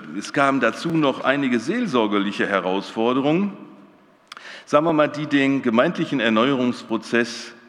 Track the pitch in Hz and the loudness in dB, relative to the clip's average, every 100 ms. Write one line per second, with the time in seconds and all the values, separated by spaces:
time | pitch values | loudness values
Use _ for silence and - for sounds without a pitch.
0 | - 87 - 147 139 139 113 - 170 160 | -12 -12 -4 0 2 2 0 -2 -2 0
1 | 143 127 131 139 135 120 120 233 226 127 | 0 0 0 0 0 0 0 -2 0 2
2 | 107 101 101 - 95 98 90 95 - 113 | 2 2 0 -2 0 0 0 -2 -4 -2
3 | 117 131 139 165 202 - - - - - | 0 2 0 0 -2 -6 -18 -20 -20 -20
4 | _ _ _ - - - - 147 165 156 | _ _ _ -20 -18 -20 0 2 4 2
5 | 143 147 147 139 135 135 120 117 160 175 | 2 -2 0 2 2 2 2 4 2 0
6 | 160 139 113 110 127 131 123 117 - 110 | -2 0 2 4 2 2 0 -4 -6 -6
7 | - 120 117 - - - | 0 0 0 -6 -14 -18